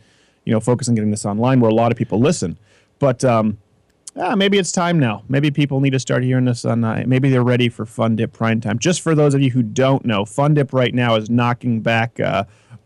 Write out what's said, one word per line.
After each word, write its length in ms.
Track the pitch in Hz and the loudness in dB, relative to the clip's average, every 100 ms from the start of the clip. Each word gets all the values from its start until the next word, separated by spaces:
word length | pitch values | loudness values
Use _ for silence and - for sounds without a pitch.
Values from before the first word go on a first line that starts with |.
| _ _ _ _ - | _ _ _ _ -4
you 60 | |
know, 60 | 113 | -2
focus 280 | 117 120 120 | 0 -2 0
on 60 | |
getting 160 | 113 107 | -2 0
this 160 | 104 107 | -2 -4
online 340 | 104 120 131 | -2 2 4
where 100 | 113 | 4
a 40 | |
lot 180 | 110 117 | 4 2
of 60 | 117 | 0
people 200 | 120 95 | -2 0
listen. 380 | 139 170 90 76 _ _ _ _ | 0 0 -4 -8 _ _ _ _
But, 240 | 143 127 | -2 0
um, 360 | 131 113 107 104 _ _ _ _ - - | 0 2 0 -4 _ _ _ _ -18 -8
ah, 160 | 180 | -4
maybe 220 | 196 196 202 | 0 2 2
it's 160 | 185 | 0
time 260 | - 175 170 | -2 0 2
now. 260 | 123 101 - | 0 -2 -4
Maybe 220 | 139 151 | -2 0
people 300 | 143 143 135 | 0 -2 0
need 100 | 139 | 0
to 100 | 131 | 0
start 240 | - 131 | -2 -2
hearing 220 | 127 127 127 | 0 0 0
this 180 | 120 | 0
on, 180 | 123 117 | -2 -2
uh, 200 | 113 110 123 | -2 -2 0
maybe 220 | 127 135 | 2 2
they're 160 | 127 | 2
ready 240 | 123 123 120 | 2 2 0
for 160 | - | -2
Fun 320 | 113 - 113 113 | -8 -4 -2 0
Dip 160 | 113 | -4
Prime 300 | - 113 113 | -2 -2 -2
Time. 160 | 113 113 | -2 -2
Just 240 | 160 175 | -2 -2
for 120 | - | 0
those 200 | 156 147 | 2 2
of 80 | 139 | 2
you 80 | 139 | 0
who 120 | 123 | 0
don't 440 | 113 117 131 135 120 | -2 0 2 2 0
know, 180 | 101 | -2
Fun 300 | 101 - 143 | -2 -2 2
Dip 180 | 147 135 | 2 0
right 220 | 131 123 | 0 0
now 220 | 120 120 113 | 0 0 0
is 120 | 107 | 0
knocking 540 | 120 120 120 123 113 | 0 0 -2 -2 -2
back, 360 | 110 113 117 - | 0 0 -2 -4
uh, 260 | 101 98 101 _ _ - | -4 -2 -4 _ _ -14